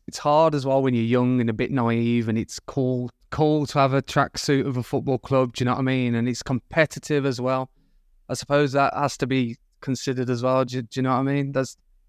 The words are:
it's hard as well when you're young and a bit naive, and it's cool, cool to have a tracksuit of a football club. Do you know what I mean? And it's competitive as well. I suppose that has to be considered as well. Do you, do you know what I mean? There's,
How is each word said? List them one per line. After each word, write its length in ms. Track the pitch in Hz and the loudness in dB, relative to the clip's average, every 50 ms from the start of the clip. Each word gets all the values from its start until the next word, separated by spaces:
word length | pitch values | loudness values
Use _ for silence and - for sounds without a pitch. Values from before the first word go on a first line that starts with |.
| - - | -12 -14
it's 100 | - - | -14 -4
hard 380 | - 147 147 151 165 160 151 | 0 2 4 6 6 4 2
as 100 | 143 127 | 0 0
well 160 | 135 135 135 135 | 2 2 2 2
when 120 | 131 123 | 2 2
you're 100 | 117 113 | 2 2
young 360 | 113 123 123 123 123 127 127 | 2 2 4 4 4 2 2
and 100 | 120 113 | 2 0
a 20 | 113 | 0
bit 180 | 104 127 - | -2 -2 0
naive, 580 | 139 131 120 117 117 117 117 117 120 120 113 110 | 0 0 0 2 2 2 2 2 2 2 0 0
and 100 | 110 113 | -2 -2
it's 200 | - - - - | -2 -4 -8 -14
cool, 520 | - - - 139 131 127 127 123 123 120 - _ _ _ | -16 -8 -4 -2 -2 0 0 -2 -4 -8 -10 _ _ _
cool 360 | - - 156 151 151 156 147 | -2 0 2 2 2 2 0
to 120 | - - 147 | 0 2 2
have 140 | 139 135 131 | 2 4 2
a 100 | 139 - | 0 -2
tracksuit 640 | - - 151 131 - - - - - 143 135 120 | 0 0 0 0 0 -2 -6 -2 0 2 2 2
of 100 | 139 127 | 0 -2
a 60 | 123 117 | -4 -4
football 360 | - - 131 117 143 131 123 | -4 -4 -4 -2 -2 -2 -2
club. 340 | - - 135 131 131 123 - | -2 0 2 2 2 0 0
Do 100 | - 131 | -2 0
you 40 | |
know 60 | 123 123 | 0 0
what 80 | - | 0
I 20 | 135 | 0
mean? 340 | 131 131 131 127 120 117 | 0 0 0 0 0 0
And 120 | 117 117 123 | 0 0 -2
it's 140 | 120 - - | -2 -4 -4
competitive 840 | - 135 117 - _ - 165 156 - - - - - 156 143 135 | -4 -4 -4 -4 _ 0 0 0 0 -2 -8 -6 -2 -2 0 0
as 140 | 139 127 110 | 0 -2 -2
well. 300 | 123 127 131 131 131 - _ _ _ _ _ _ _ _ _ _ _ - | -2 -2 -2 -2 -4 -6 _ _ _ _ _ _ _ _ _ _ _ -8
I 60 | 135 | -8
suppose 380 | - - - 143 143 147 139 127 | -8 -4 0 2 2 2 2 2
that 220 | 139 139 - - | 2 2 2 0
has 220 | - 143 135 - - | 0 -2 -2 -2 -4
to 80 | 147 | -4
be 300 | 123 131 131 123 117 117 - _ _ _ _ | -2 0 0 0 -2 -4 -10 _ _ _ _
considered 500 | - - 131 - - 143 127 127 127 120 | -6 -4 -4 -4 -2 -4 -4 -2 -2 -2
as 120 | 127 117 120 | -2 -2 0
well. 220 | 127 131 131 131 | 0 2 2 0
Do 120 | 127 127 | 0 -2
you, 60 | 131 120 | -6 -8
do 180 | 113 - 135 | -6 -6 -4
you 20 | 131 | -2
know 80 | 131 | 0
what 80 | 127 123 | 0 0
I 40 | 135 | 0
mean? 300 | 135 139 143 143 139 139 | 0 0 -2 -2 -2 -2
There's, 240 | 135 135 - - - _ _ _ _ _ | -4 -4 -4 -6 -14 _ _ _ _ _